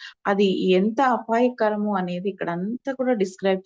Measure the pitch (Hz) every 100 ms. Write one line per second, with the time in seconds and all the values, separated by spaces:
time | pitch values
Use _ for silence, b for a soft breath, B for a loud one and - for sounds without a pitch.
0 | B B 190 202 196 185 185 185 214 226
1 | 262 226 - 226 247 247 214 208 208 190
2 | 180 180 196 190 170 170 202 247 277 262
3 | 254 226 190 - 190 190